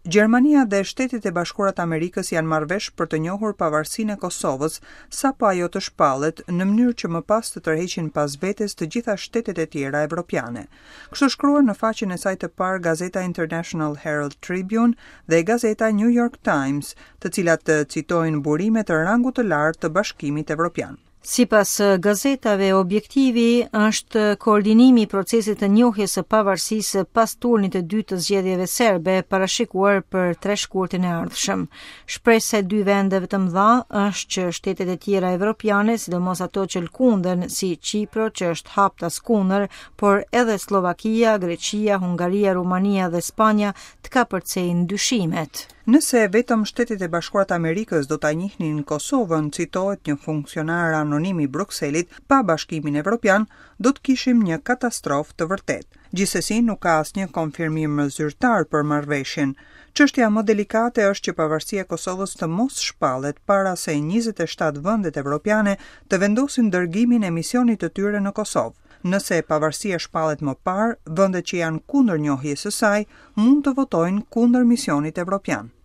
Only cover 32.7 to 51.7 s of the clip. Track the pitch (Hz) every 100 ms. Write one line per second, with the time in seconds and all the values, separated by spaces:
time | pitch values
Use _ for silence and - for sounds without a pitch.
32.7 | 214 196 196 196 190 180 196 185 180 208
33.7 | 247 - 208 202 185 - - 180 170 -
34.7 | 185 185 180 - 196 180 180 208 220 214
35.7 | 202 214 226 - 175 180 180 180 202 190
36.7 | 185 170 - 254 202 175 180 180 - 190
37.7 | 165 - 214 208 220 220 - 180 165 -
38.7 | - 196 _ 165 - - 220 185 196 196
39.7 | - - - 208 202 - 247 233 208 -
40.7 | 196 180 175 220 226 226 214 175 170 -
41.7 | 208 214 196 180 170 180 196 202 180 180
42.7 | 185 196 196 185 170 - - 220 214 208
43.7 | - - _ - 262 233 185 - 190 175
44.7 | 175 175 196 - 247 170 170 156 - -
45.7 | - - 277 - 240 214 208 240 226 208
46.7 | - 240 208 180 170 - 202 196 175 160
47.7 | 170 220 165 139 151 151 160 196 - 165
48.7 | 151 143 151 - 277 196 160 151 143 170
49.7 | 185 196 196 - 143 - 156 143 170 156
50.7 | 170 170 156 151 147 185 180 143 147 196